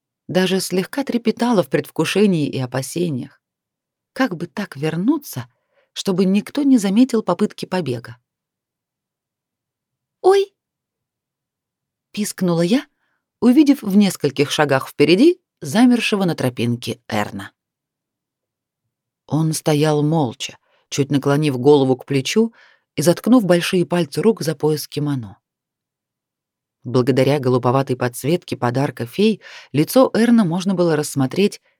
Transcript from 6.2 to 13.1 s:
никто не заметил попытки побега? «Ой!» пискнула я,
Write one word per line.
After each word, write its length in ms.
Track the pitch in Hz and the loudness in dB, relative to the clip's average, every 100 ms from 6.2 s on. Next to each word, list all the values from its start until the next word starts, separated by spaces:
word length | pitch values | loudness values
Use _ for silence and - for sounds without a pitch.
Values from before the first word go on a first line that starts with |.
никто 380 | 190 202 - - | 0 0 -2 -2
не 160 | 277 254 | 2 2
заметил 440 | 196 202 262 220 | 2 2 2 2
попытки 420 | 220 175 208 - | -2 -2 -2 -4
побега? 520 | - 185 139 120 120 117 _ _ _ _ _ _ _ _ _ _ _ _ _ _ _ _ _ _ _ _ | -6 -4 -4 -8 -10 -20 _ _ _ _ _ _ _ _ _ _ _ _ _ _ _ _ _ _ _ _
«Ой!» 340 | 370 392 392 _ _ _ _ _ _ _ _ _ _ _ _ _ _ _ _ | 2 2 0 _ _ _ _ _ _ _ _ _ _ _ _ _ _ _ _
пискнула 520 | 208 208 - 185 165 | -8 -8 -4 0 0
я, 240 | 175 262 - _ _ | 2 0 -2 _ _